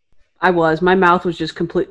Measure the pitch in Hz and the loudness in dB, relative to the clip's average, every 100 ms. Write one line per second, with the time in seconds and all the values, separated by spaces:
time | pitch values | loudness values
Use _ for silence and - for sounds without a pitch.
0 | _ _ _ - 175 175 160 160 180 190 | _ _ _ -4 -2 2 0 0 2 2
1 | 180 180 185 156 156 - 170 180 - | 4 2 0 -6 -8 -6 -6 -4 -6